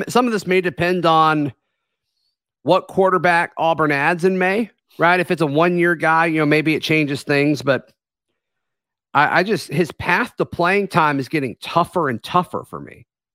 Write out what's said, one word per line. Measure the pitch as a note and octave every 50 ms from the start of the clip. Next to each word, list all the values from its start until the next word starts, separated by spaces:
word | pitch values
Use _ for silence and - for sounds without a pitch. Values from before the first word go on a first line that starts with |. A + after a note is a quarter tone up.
| -
m-, | -
some | - A#3 B3+
of | A#3+ A3
this | G3 -
may | E3+ F#3 F#3+
depend | F3+ F3+ - - F3 F3 F#3 F3+ E3
on | E3+ D#3+ D#3+ D#3+ D#3 D#3 D3+ D3 C#3 - _ _ _ _ _ _ _ _ _ _ _ _ _ _ _ _ _ _ _ _ _ -
what | C3+ F3+ F#3+ F#3+ -
quarterback | - F#3 F#3+ F#3+ F#3 F3+ D3+ F3 E3+ E3+ F3 - -
Auburn | - D#3 E3 E3 D3+ D#3 D3 D3
adds | C#3 C#3+ D#3+ F3+ E3 E3+
in | F#3+ F#3+
May, | F#3 F3+ F#3 F#3+ A3 A#3 F#3+ _ _ _ _ _ -
right? | D#3+ E3+ F3+ F3+
If | E3+ -
it's | F3+ D3+
a | E3
one-year | C#3+ C#3 D#3 E3+ F3+ F3+ F3 E3+ F3 E3+
guy, | D3 D#3+ D#3+ D#3+ D#3+ E3
you | E3+ D#3 D#3
know, | D3+
maybe | D3 D3+ D3+ D3 D#3 D#3
it | - -
changes | - D#3+ D#3 D3+ C#3 C#3+ B2+ -
things, | - D3 C#3+ C#3+ D3 D3 B2+ B2
but | C#3 C3 A#2 - _ _ _ _ _ _ _ _ _ _ _ _ _ _ _ _ _ _ _ _ _ _ _ _ _ -
I, | C#3 D3 - - E3
I | F#3
just, | G#3+ G#3+ D3 - -
his | C3+ D#3 F3+ - -
path | - - F3 F3 G3 B3+ - -
to | - D#3+
playing | - - - E3+ F3 G3 G3+ G3+ F#3
time | - F3 D#3 D3+ C#3+ C#3
is | C3 -
getting | - D3+ C3+ A#2 G2 - -
tougher | - - E3 E3+ - - F3+ D#3+ C3+
and | A#2 G#2 -
tougher | - - F3+ F3 - - - - -
for | - C#2+
me. | C#2+ - - - - _ _ _ _ _ _